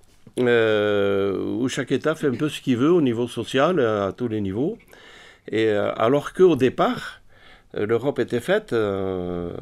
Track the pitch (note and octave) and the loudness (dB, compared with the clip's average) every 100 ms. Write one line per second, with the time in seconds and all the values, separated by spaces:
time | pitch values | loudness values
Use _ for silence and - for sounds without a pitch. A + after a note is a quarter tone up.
0 | - _ - - B2 A#2+ A2+ G#2+ G#2 G#2 | -20 _ -10 -2 2 4 4 4 2 2
1 | G2+ G2 G2 F#2+ G2 G2+ C3 - B2 C3+ | 2 2 0 -2 -2 -2 -2 -4 -2 -2
2 | D3+ D#3+ D3 A#2+ D3 - - A#2+ C#3+ F3+ | -2 -2 -2 -2 -4 -4 -2 0 2 4
3 | C3+ A2+ A#2+ - G#2+ C3 D3+ F3+ A#2 G#2+ | 2 0 -4 -6 -4 0 2 2 2 0
4 | G2 F#2 A#2+ G#2+ G2 F#2+ D#3 A#3 - - | -2 -4 -4 -4 -4 -2 -4 -6 -14 -20
5 | - - - - - G#2+ A2 G#2 G#2 - | -20 -20 -20 -20 -6 0 2 2 0 0
6 | A2+ C#3+ - - F#3 C#3+ B2+ - G3 A#3+ | 0 0 -2 2 4 4 2 2 0 -2
7 | - - - - - - _ - G#2 A#2 | -8 -16 -20 -20 -20 -20 _ -6 -2 -2
8 | C#3 B2+ A2+ A#2+ A#2+ G#3 G#3 A#2 G#2 G2 | -2 -2 -2 -4 0 -2 0 -2 0 -2
9 | F#2+ F#2 F2+ F2 F2 F#2+ | -2 -4 -4 -6 -6 -10